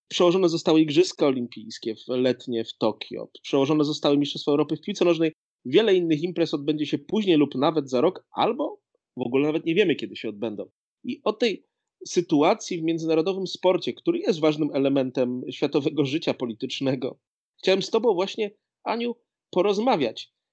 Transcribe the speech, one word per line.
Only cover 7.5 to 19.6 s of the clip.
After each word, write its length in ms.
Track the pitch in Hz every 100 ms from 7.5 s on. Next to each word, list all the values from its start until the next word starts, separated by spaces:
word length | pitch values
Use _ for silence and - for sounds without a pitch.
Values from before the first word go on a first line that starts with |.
| 127
nawet 340 | 151 160 131
za 120 | 123
rok, 240 | 160 - -
albo 500 | - 165 247 302 415 _ _ _ -
w 40 |
ogóle 260 | 120 135 147
nawet 180 | 160 160
nie 100 | 165
wiemy, 200 | 190 127
kiedy 200 | 104 101
się 140 | 113
odbędą. 400 | 104 113 101 - _ _ _
I 180 | 120 -
o 100 | 202
tej 320 | 214 240 180 _ _ _ _ -
sytuacji 760 | 180 170 147 160 220 - 175
w 20 |
międzynarodowym 640 | 160 165 160 160 170 190 185
sporcie, 460 | - 185 185 127
który 260 | - - 339
jest 200 | 349 165
ważnym 300 | 156 151 151
elementem 680 | 143 139 139 131 131 123 127 143
światowego 540 | - 147 151 147 156 139
życia 280 | 156 143
politycznego, 840 | - 123 110 127 - 135 131 131 - _ _ _ _
chciałem 240 | - 190
z 80 | -
tobą 240 | 220 233
właśnie, 380 | 175 190 - 208 - _ _
Aniu, 320 | - 226 240 233 _ _ _
porozmawiać. 840 | 180